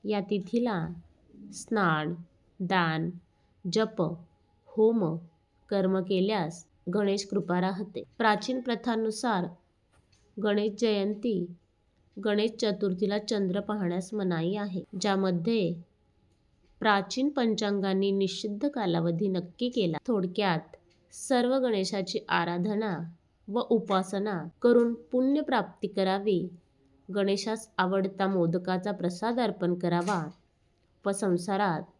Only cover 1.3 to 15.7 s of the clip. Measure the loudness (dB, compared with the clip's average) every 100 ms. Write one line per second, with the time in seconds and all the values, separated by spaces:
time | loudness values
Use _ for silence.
1.3 | -20 -18 -16 -4 2 4 2 0 -6 -12
2.3 | _ _ _ 0 2 2 0 -2 -6 _
3.3 | _ _ _ -2 0 0 0 -2 -2 -14
4.3 | _ _ _ -10 4 4 6 0 -2 -8
5.3 | _ _ _ _ 0 2 2 2 2 2
6.3 | 0 -2 -6 -18 _ -4 0 2 0 -2
7.3 | -4 0 0 0 -2 -6 -10 -12 _ 2
8.3 | 2 0 -4 -2 -2 0 0 0 -2 -2
9.3 | 0 -2 -8 _ _ _ _ _ _ _
10.3 | -4 0 2 0 0 0 2 0 -2 -2
11.3 | -2 -2 -10 _ _ _ _ _ -6 0
12.3 | 2 0 0 -2 0 -2 0 0 -2 -2
13.3 | -2 0 -2 -2 -4 -2 -2 -4 -4 -2
14.3 | 0 0 -2 -4 -6 -8 -4 0 2 2
15.3 | 0 0 0 0